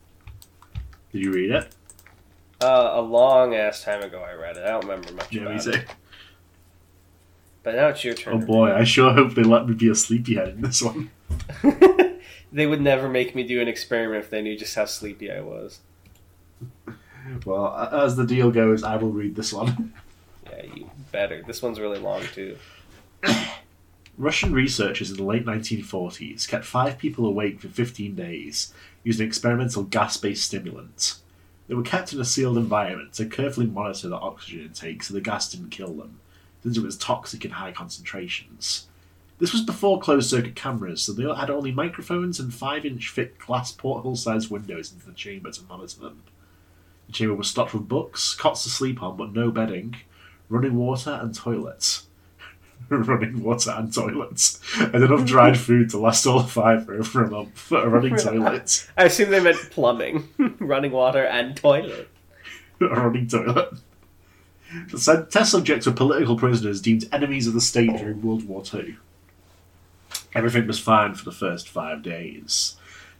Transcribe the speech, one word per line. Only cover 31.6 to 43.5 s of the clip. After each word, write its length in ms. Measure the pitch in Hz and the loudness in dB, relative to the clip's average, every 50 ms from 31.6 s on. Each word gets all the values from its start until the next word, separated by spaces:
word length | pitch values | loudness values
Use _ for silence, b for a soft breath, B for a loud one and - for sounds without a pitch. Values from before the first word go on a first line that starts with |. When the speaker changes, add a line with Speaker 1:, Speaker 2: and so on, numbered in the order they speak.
| _ - | _ -8
Speaker 1:
They 60 | 123 | -4
were 80 | 123 120 | -4 -4
kept 300 | 123 - 185 185 - 147 | -2 -2 -4 -4 -4 -6
in 80 | 139 | -6
a 40 | 123 | -4
sealed 340 | 123 - 135 135 127 120 117 | -2 -2 0 0 0 2 0
environment 540 | 117 98 104 104 104 92 90 78 71 - - | 0 0 0 0 -2 -2 -6 -10 -12 -12 -8
to 120 | - 110 | -8 -8
carefully 400 | 110 - - 135 143 127 - 123 | -6 -4 -4 -4 -4 -2 -2 -2
monitor 420 | 113 98 98 104 104 95 - - 90 | -2 -2 -4 -6 -6 -6 -8 -8 -8
their 140 | 87 82 - | -8 -8 -8
oxygen 400 | - - - - - 85 82 76 | -10 -10 -12 -16 -16 -16 -16 -16
intake 420 | 80 85 - - 82 80 78 - | -16 -16 -14 -14 -12 -12 -12 -12
so 100 | - 98 | -10 -8
the 60 | 98 | -8
gas 320 | - - - - - - - | -6 -6 -6 -6 -6 -8 -10
didn't 180 | 90 87 76 | -12 -14 -14
kill 240 | - - 98 90 82 | -14 -12 -12 -12 -12
them, 240 | 76 - - - - _ b b b b b b b - | -12 -14 -16 -20 -20 _ b b b b b b b -6
since 120 | 120 117 | -4 -2
it 60 | 113 113 | -2 -2
was 160 | - - - | -4 -6 -8
toxic 460 | - - - - - - - - - | -4 -4 -4 -4 -6 -10 -14 -12 -12
in 80 | - 87 | -12 -10
high 180 | 90 95 92 87 | -10 -12 -12 -12
concentrations. 1160 | - 90 87 - - 87 - - 95 90 87 - - - - - 76 - - - - - b b b b b b b b b b - | -12 -14 -14 -16 -14 -14 -12 -12 -10 -10 -8 -8 -10 -10 -14 -18 -10 -8 -6 -6 -6 -8 b b b b b b b b b b -2
This 140 | 175 175 - | -2 0 0
was 100 | 226 226 | 0 -2
before 380 | 226 180 - - 202 196 190 | -2 -4 0 2 2 2 2
closed-circuit 560 | - - 147 139 127 127 131 123 120 123 - | 2 2 4 4 4 2 0 0 -2 -2 -6
cameras, 440 | - - 135 127 113 98 92 85 - | -10 -8 -6 -6 -6 -6 -6 -6 -6
so 120 | - - 101 | -6 -6 -4
they 100 | 110 127 147 151 | -4 -4 -4 -4
had 160 | - - - | -4 -4 -4
only 220 | 143 147 139 135 | -4 -4 -4 -4
microphones 680 | 127 135 156 170 170 - 147 - 175 175 175 180 170 - | -4 -4 -4 -4 -6 -10 -8 -6 -4 -4 -2 -4 -4 -6
and 120 | 147 123 117 | -8 -8 -8
five-inch 600 | - - 131 143 151 151 147 131 120 117 - - | -8 -6 -6 -6 -4 -6 -6 -8 -8 -10 -8 -6
thick 260 | - 123 - - - | -6 -6 -6 -8 -14
glass 320 | - - | -8 -4